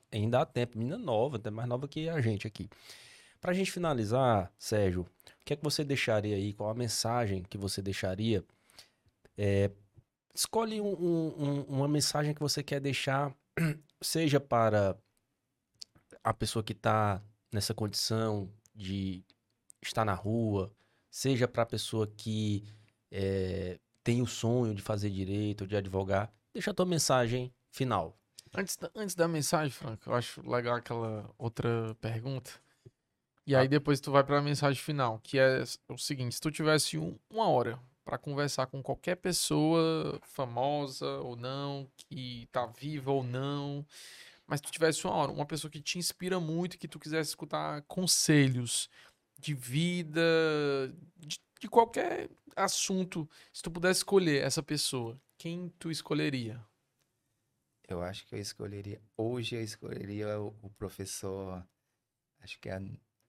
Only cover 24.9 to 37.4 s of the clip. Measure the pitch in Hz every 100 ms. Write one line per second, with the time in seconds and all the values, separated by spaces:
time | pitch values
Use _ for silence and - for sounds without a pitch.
24.9 | 107 104 95 95 101 107 101 98 101 98
25.9 | 95 95 98 107 _ _ 226 202 190 180
26.9 | 160 - 127 117 127 127 _ _ - 131
27.9 | 101 82 - _ - - 185 196 - -
28.9 | 220 202 175 170 160 135 160 147 - -
29.9 | 110 117 120 117 - 123 123 120 120 -
30.9 | 117 113 107 - - 117 - 120 117 113
31.9 | 110 110 113 131 131 - - _ _ -
32.9 | _ _ _ _ _ - 135 135 143 147
33.9 | 139 - 139 135 143 143 139 143 131 -
34.9 | 147 120 110 - 135 131 131 123 - -
35.9 | 123 - 139 123 - 156 147 156 156 -
36.9 | 160 165 - _ 220